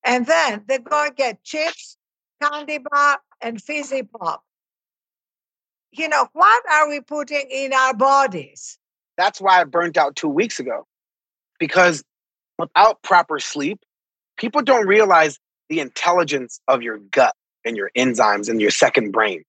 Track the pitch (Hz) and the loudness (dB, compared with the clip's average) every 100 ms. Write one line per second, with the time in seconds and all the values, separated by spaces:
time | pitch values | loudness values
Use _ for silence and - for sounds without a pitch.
0 | 240 247 240 330 294 208 208 269 233 294 | 0 -2 0 0 0 -4 -6 -6 -2 -2
1 | 294 269 254 208 - 302 320 - - _ | -2 -4 -6 -6 -10 -6 -6 -8 -20 _
2 | _ _ _ _ 294 294 294 302 262 285 | _ _ _ _ -6 -6 -8 -8 -2 0
3 | 285 277 _ _ 233 226 - 202 185 269 | 2 0 _ _ -12 -10 -10 -10 -6 -8
4 | 208 220 170 156 _ _ _ _ _ _ | -8 -8 -8 -8 _ _ _ _ _ _
5 | _ _ _ _ _ _ _ _ _ - | _ _ _ _ _ _ _ _ _ -10
6 | 320 294 240 302 392 466 480 302 302 294 | -2 -2 -2 2 4 4 2 0 2 -2
7 | 240 294 285 294 269 262 269 262 262 226 | -8 -10 -6 -6 -6 -8 -2 0 0 2
8 | 269 277 269 180 131 - - - _ _ | 2 4 2 -4 -14 -20 -20 -20 _ _
9 | _ - 185 - 196 185 151 170 170 160 | _ -4 -4 0 2 4 2 -2 -2 0
10 | 139 139 160 143 220 - 127 - - _ | 0 -2 -4 -2 -2 -4 -8 -8 -10 _
11 | _ _ _ _ _ _ 160 185 180 151 | _ _ _ _ _ _ -2 2 2 2
12 | _ _ _ _ _ - 170 - 214 214 | _ _ _ _ _ -10 -2 4 4 2
13 | - 180 170 151 - 147 143 208 _ _ | 2 2 2 -6 -8 -6 -6 -8 _ _
14 | _ _ _ - 226 294 269 254 196 208 | _ _ _ -10 -4 -2 2 2 4 4
15 | 208 165 156 - _ _ _ 160 135 - | 6 4 4 -2 _ _ _ -6 -6 -4
16 | 170 180 160 139 123 - - 131 117 107 | 0 0 0 -4 -8 -10 -2 -2 -2 -10
17 | 98 131 120 - _ _ 117 113 98 123 | -4 2 2 0 _ _ -8 -6 -6 -2
18 | 127 120 110 101 104 113 104 - 135 - | 0 2 2 0 -2 0 0 2 2 2
19 | 107 107 107 87 | -2 -2 -2 -4